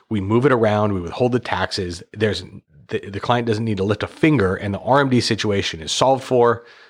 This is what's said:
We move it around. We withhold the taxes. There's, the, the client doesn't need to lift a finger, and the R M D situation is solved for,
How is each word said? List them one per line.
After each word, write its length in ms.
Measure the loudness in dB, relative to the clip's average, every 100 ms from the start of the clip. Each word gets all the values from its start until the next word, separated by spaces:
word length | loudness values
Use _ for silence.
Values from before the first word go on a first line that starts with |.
| -6
We 100 | -4
move 240 | 2 4
it 80 | 4
around. 400 | 4 4 2 2
We 80 | 0
withhold 320 | -4 -2 0
the 80 | 0
taxes. 600 | -2 -4 -4 -4 -6 -8 -12
There's, 300 | -2 -2 -2 -8 -18 _ _ -8
the, 100 | -8
the 220 | -6 -8
client 260 | -2 0 0
doesn't 180 | -2
need 140 | -2 -2
to 60 |
lift 180 | -2 -2
a 60 | -4
finger, 480 | 0 2 4 2 0
and 180 | -4
the 60 | -6
R 200 | 2 2
M 80 | 4
D 120 | 2
situation 600 | 2 -2 0 -2 -2 -6
is 120 | -6
solved 320 | 0 2 0
for, 400 | 0 4 4 2 -6 -20 -20